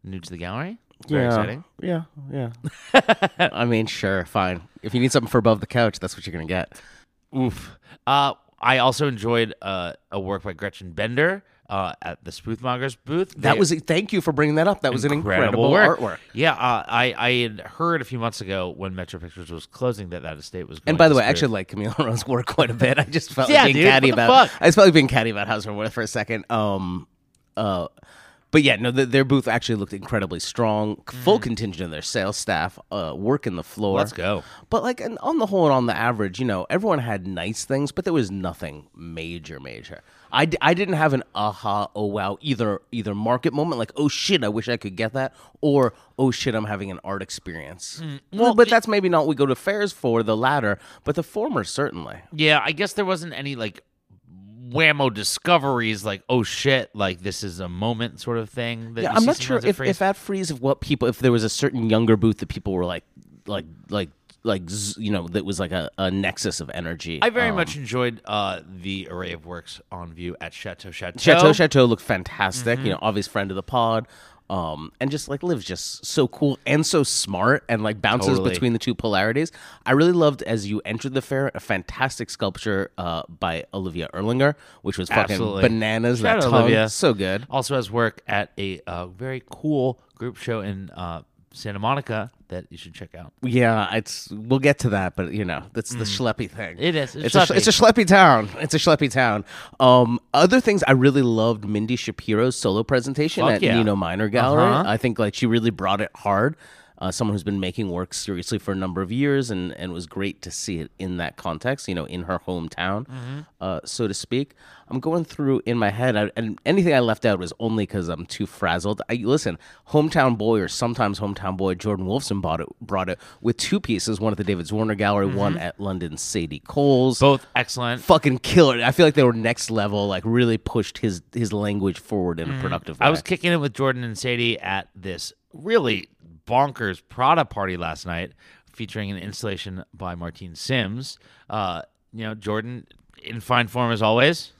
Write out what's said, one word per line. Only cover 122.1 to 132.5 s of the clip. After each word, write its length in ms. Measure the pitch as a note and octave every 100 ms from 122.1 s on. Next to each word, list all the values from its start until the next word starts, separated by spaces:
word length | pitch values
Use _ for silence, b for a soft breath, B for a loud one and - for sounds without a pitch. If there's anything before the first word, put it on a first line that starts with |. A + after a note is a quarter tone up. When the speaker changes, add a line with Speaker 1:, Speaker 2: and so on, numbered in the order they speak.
| B2 - G2+
Speaker 2:
bought 200 | E2+ D#2+
it, 60 | - -
brought 300 | A2 G2 F#2
it 100 | F2+ B B
with 160 | A#2 -
two 240 | - G3+
pieces, 400 | - G#2 - G2+
one 100 | A2
at 60 | G2+
the 80 | G2+
David 200 | F#2+ E2
Zwirner 300 | G#2+ A2 G2+
Gallery, 280 | G#2 G2+ G2
one 300 | F#2+ G2+ E2+
Speaker 1:
Mm-hmm. 80 |
Speaker 2:
at 140 | E2+ -
London's 400 | G2 F#2 E2+ D2+
Sadie 400 | - G#2 E2 D2+ -
Coles. 540 | - C#3+ C3 C3 A#2+
Speaker 1:
Both 260 | C#3 C3+ - B2+
excellent. 460 | B2 B2+ A#2+ B2+
Speaker 2:
Fucking 340 | - D#3+ D3 B2+
killer. 420 | - F3+ D3+ A#2+
I 100 | A#2
feel 120 | C3 D#3+
like 100 | C#3+
they 80 |
were 100 | B2+
next 360 | A2+ A2+ A#2+ -
level, 380 | A2 G#2 G2+ G2+
like, 160 | F#2+ A2+
really 320 | A#2 A#2+ A2+
pushed 420 | - A#2+ G2 -
his, 220 | A2+ F2 -
his 180 | A#2+ A2
language 480 | G#2 G#2 G#2 F#2+ F2
forward 400 | - G#2 F2+ E2
in 100 |
a 40 | E2